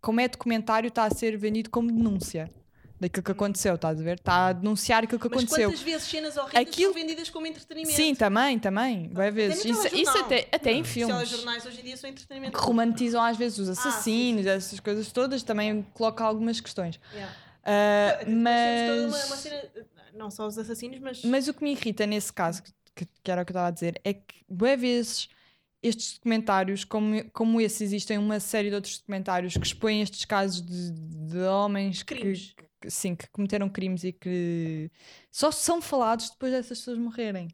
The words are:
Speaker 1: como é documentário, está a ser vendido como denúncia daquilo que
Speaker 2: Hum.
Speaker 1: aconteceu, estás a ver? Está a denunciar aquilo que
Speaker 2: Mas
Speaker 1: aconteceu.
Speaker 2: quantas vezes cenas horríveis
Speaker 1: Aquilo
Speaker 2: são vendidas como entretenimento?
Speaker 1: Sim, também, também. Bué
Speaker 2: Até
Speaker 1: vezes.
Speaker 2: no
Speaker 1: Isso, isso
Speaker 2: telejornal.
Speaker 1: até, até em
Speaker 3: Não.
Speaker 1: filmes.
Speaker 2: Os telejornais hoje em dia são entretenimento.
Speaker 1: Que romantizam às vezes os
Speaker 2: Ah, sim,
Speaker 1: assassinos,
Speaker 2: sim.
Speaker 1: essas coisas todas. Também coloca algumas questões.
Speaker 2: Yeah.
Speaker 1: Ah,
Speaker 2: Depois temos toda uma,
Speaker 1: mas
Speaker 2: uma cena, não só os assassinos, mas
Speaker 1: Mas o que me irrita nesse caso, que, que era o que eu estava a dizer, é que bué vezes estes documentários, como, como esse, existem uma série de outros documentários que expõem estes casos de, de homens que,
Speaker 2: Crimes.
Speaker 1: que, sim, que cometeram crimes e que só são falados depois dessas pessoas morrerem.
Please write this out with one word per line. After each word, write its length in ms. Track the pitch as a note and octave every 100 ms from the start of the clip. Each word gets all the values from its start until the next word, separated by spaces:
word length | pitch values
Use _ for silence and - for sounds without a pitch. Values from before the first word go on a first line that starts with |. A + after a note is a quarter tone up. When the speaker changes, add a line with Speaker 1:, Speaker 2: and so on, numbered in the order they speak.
Speaker 1:
como 180 | - A3+
é 80 | B3
documentário, 600 | B3 A#3+ A3+ A3 A3 A#3
está 160 | A3+ G#3+
a 40 |
ser 280 | G#3 A3+ G#3+
vendido 320 | G#3+ G#3+ A3+
como 200 | A#3+ A#3
denúncia 600 | A3+ A3+ G3 - E3 D#3+ - - _ - -
daquilo 240 | F3+ F#3+
que 80 | F3+
Speaker 2:
Hum. 20 |
Speaker 1:
aconteceu, 420 | G3 G3+ G3 G#3 E3+
estás 220 | D#3+ D#3
a 60 |
ver? 140 | D#3+ F3
Está 300 | - F3+ F#3
a 40 |
denunciar 520 | F3+ G3+ G#3 - A3+ A3+
aquilo 160 | A#3+
que 80 | A#3+
Speaker 2:
Mas 80 | B3
Speaker 1:
aconteceu. 320 | A#3+ D#4 G#3
Speaker 2:
quantas 120 | D#4+
vezes 260 | C#4 D#4 -
cenas 260 | D#4 D#4 D4
horríveis 320 | C4+ A#3+ C#4+
Speaker 1:
Aquilo 240 | D4+ F#4+
Speaker 2:
são 100 | E4+
vendidas 280 | D#4+ D#4+ E4
como 180 | E4 D#4+
entretenimento? 480 | D#4 - D#4+ D#4+ D4
Speaker 1:
Sim, 180 | D#4
também, 460 | C4+ G#3 G3+ C#4 A#3
também. 480 | G#3 G3 C4 G#3+ E3
Bué 200 | F3+ G3+
Speaker 2:
Até 40 |
Speaker 1:
vezes. 320 | G#3 G#3 F4+
Speaker 2:
no 80 | A3
Speaker 1:
Isso, 100 | A#3 G#4
isso 20 | D#4+
Speaker 2:
telejornal. 300 | E4 G4 -
Speaker 1:
até, 220 | B3 -
até 200 | D#4+ D4
em 40 | A#3+
Speaker 3:
Não. 40 |
Speaker 1:
filmes. 320 | E4+ A#3+ A#3 B3
Speaker 2:
Os 140 | A#3+
telejornais 360 | A#3+ A#3+ A#3 A#3+
hoje 140 | A#3+
em 40 | B3
dia 100 | C4
são 140 | C4+
entretenimento. 480 | C4+ - C4+ C4+ C4
Speaker 1:
Que 40 | -
romantizam 580 | A#3 A#3 A#3 A#3+ A#3
às 140 | A#3 A3+
vezes 200 | A#3+ G#3
os 120 | F#3+
Speaker 2:
Ah, 60 | F#3
sim, 120 | B3
Speaker 1:
assassinos, 560 | A3+ A#3 A3+ B3 A3+
Speaker 2:
sim. 60 | F#3+
Speaker 1:
essas 300 | G3 F#3+ F#3+
coisas 280 | - G#3 G#3
todas. 300 | - C4 C4
Também 380 | - G#3+ G#3+ G#3+ G3+
coloca 320 | - A3+ A3 A3
algumas 340 | G#3+ A3+ A3+
questões. 400 | - - F3 D#3+ -
Speaker 2:
Yeah. 200 | G#3 G3 - - _
Speaker 1:
Ah, 540 | - G3+ G#3 G#3 G#3 -
Speaker 2:
Depois 60 | -
temos 160 | A3+ A#3 A#3+ A#3+ A#3 A#3
toda 140 | A#3
uma, 60 | A#3 C#4+
Speaker 1:
mas 100 | C#4
Speaker 2:
uma 80 | C#4
cena, 260 | D4 D4 B3 G#3 A3 _ -
não 160 | G#3 G#3+
só 160 | G3+ G#3+
os 100 | G#3+
assassinos, 420 | A3 A3+ A#3+ C4
mas 240 | C4+ B3
Speaker 1:
Mas 240 | A#3 C4 C4+
o 60 |
que 100 | D4
me 80 | D4
irrita 340 | C#4 A#3 G3+ G#3
nesse 280 | G#3 G3+
caso, 300 | - E3+ F#3+ - _ _ -
que, 100 | E3+ _
que 80 | -
era 100 | F3+
o 20 | F3
que 60 |
eu 20 |
estava 140 | F#3 F3
a 40 |
dizer, 300 | E3+ E3+ E3+
é 100 | G3
que 300 | G3 _ - _
bué 260 | F#3 A#3 C#4
vezes 540 | B3 A#3+ A3+ - - _ _ _ _ _
estes 340 | A#3 A3+ - -
documentários, 680 | A#3+ A3+ A3 G3 F#3 G3
como, 460 | - A3 G#3+ G#3+ A3+
como 300 | - A3+ A3+
esse, 220 | A3 A3
existem 340 | G#3+ G3+ - G#3
uma 220 | G#3 G#3+
série 300 | G3+ A3+ G#3
de 60 | G3+
outros 220 | G3 -
documentários 560 | - G3 F#3+ F3+ F3+ -
que 100 | -
expõem 360 | - A3 G#3+
estes 240 | G#3 - -
casos 360 | G#3 G3 F3+
de, 300 | F3 F3+ F3
de 460 | D#3+ D#3+ D#3+ D#3 E3+
homens 640 | F#3 G3 G3+ G3+ G3 F3+
que, 120 | - C4+
Speaker 2:
Crimes. 380 | G3+ F#3+ - - - _
Speaker 1:
que, 80 | -
sim, 240 | - F#3+ F3
que 140 | -
cometeram 400 | - G3+ G#3 G3
crimes 340 | G3 F#3 F#3
e 80 | F#3
que 800 | F3+ F3+ F3+ F3 E3+ E3 D#3 D#3 _ - - _
só 200 | - D4
são 300 | D4+ - E4+
falados 480 | - C#4 A3+ A3+ A#3
depois 220 | - C4
dessas 280 | B3+ B3 A#3+
pessoas 180 | - A#3
morrerem. 500 | A#3 A#3 A3 G3 E3+